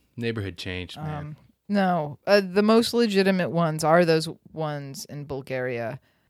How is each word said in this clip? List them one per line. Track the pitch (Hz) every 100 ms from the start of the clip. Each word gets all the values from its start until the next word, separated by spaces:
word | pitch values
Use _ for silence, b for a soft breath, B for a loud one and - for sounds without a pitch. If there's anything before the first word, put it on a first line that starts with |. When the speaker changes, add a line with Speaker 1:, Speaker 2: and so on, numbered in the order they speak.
| _ -
Speaker 1:
Neighborhood | 117 113 98 82
changed, | 95 90 87 -
man. | 156 151
Speaker 2:
Um, | 147 156 _ _ -
no. | 202 185 175 147 147 -
Uh, | 208
the | 190 185
most | 214 226 233
legitimate | 240 233 196 190 185 147
ones | 165 165 156
are | 156 170
those | 170 160 160 - -
ones | 160 156 147 139 135
in | - 143 143
Bulgaria | 165 135 131 127 120 113 135 _ _ _